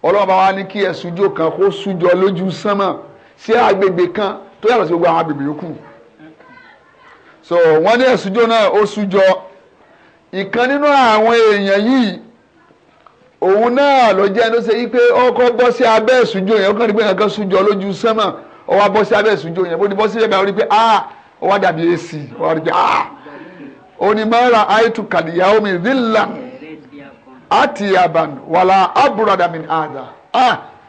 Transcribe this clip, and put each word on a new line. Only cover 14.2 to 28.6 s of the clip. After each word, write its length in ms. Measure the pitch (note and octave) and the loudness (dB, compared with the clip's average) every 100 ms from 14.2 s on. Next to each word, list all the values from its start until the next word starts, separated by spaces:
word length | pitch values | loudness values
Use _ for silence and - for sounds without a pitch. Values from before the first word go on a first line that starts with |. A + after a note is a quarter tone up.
| G3 | 0
jẹ́ 160 | G3 A3+ | 0 0
ẹni 100 | A#3 | 0
tó 60 | |
ṣe 120 | G#3+ A3 | -2 -4
yí 100 | A#3+ | -2
pé 120 | B3 A#3+ | 0 2
ó 180 | A#3 B3 | 4 2
kọ́ 200 | A#3+ B3 A#3 | 2 0 2
bọ́ 140 | B3 | 0
sí 120 | A3+ B3 | 2 2
abẹ́ 360 | A3 A3 B3+ | 2 2 2
ẹ̀sùjò 320 | A#3 F#3+ F#3+ A3 | 2 -2 -2 0
yẹn, 120 | G3 | 0
ó 20 | G#3 | 0
kàn 100 | A#3 | -2
rí 60 | |
pé 100 | G#3+ | 0
nǹkan 260 | G#3 F#3 G#3 | 0 0 -2
sújọ 300 | - G3+ F#3+ G3 | -4 -2 0 0
lójú 260 | G3 G3 | 0 -4
sánmà, 400 | F3+ A3+ A3 G3+ - - - - | -4 -2 0 -2 -6 -18 -20 -2
ó 60 | F#3 | 2
wá 100 | G3+ | 2
bọ́ 140 | G3+ | 2
sí 100 | G3+ G#3 | 0 2
abẹ́ 180 | G#3+ | 2
ẹ̀sùjò 320 | G3 D#3+ E3+ F3+ | 0 -4 -6 -4
yẹn, 80 | E3 | -2
bó 80 | G3+ | -2
ti 80 | G3 | 0
bọ́ 120 | G#3+ | -2
sí 120 | G#3 | 0
ẹ̀bẹ̀, 180 | A3 G3 | 0 0
ó 40 | G3 | -2
rí 80 | |
pé, 100 | G3 A3 | -2 0
"Ah!" 340 | G#3 A3+ G#3 - - - _ | 2 2 2 -2 -16 -20 _
Ó 60 | E3 | -2
wá 120 | G3+ | 0
dàbí 340 | F#3+ D#3+ E3 | 0 0 0
A 40 | E3+ | -2
C, 320 | - D#3 C3+ - | -4 -14 -14 -6
ó 40 | D#3+ | -4
wá 60 | D#3+ | -2
rí 60 | |
pé, 100 | D#3 | -2
"Ah!" 320 | D#3+ F3+ - - - D4 - - - D3 - - - | 0 0 0 -4 -10 -20 -20 -20 -20 -20 -20 -20 -4
Ó 140 | F#3+ | 0
ní, 120 | G#3+ A3 | 0 0
"Ma 120 | A#3 B3 | 2 4
ra'aytu 540 | A3+ G#3 G#3+ A3+ - G#3 | 4 2 2 2 -2 -4
kal 200 | F3+ D#3+ E3+ | -4 -2 0
yawmi 340 | F#3 G#3+ G#3 F3+ | 2 2 2 -2
dhillan 520 | F#3 C4+ A3+ A3 G3 - - - D#3 D3+ C3 C#3+ C#3 - - - - | -2 -2 0 0 0 -6 -14 -16 -18 -20 -20 -20 -20 -20 -20 -20 -2
atiyaban 920 | F3 - - G3+ F#3 F3+ D#3+ D3+ - - | 0 0 -2 -2 2 2 0 -4 -6 -4
wala 440 | E3+ | 0